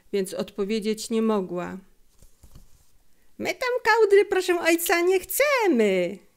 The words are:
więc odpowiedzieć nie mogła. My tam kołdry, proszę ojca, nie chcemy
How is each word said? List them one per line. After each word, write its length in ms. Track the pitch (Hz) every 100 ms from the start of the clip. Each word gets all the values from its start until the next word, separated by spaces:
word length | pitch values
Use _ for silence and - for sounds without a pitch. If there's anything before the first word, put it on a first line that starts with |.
| _
więc 200 | 202 185
odpowiedzieć 760 | - 202 - 196 220 208 214 -
nie 120 | 226
mogła. 560 | 220 214 185 175 175 185 - _ _ _ - _ - - - - _ _ _ - _ -
My 120 | 220
tam 460 | 370 508 494 466 440
kołdry, 300 | 427 403 403
proszę 340 | 392 370 349
ojca, 420 | 330 339 - 339
nie 180 | 349 381
chcemy 1000 | - - 571 554 427 254 214 190 175 190 -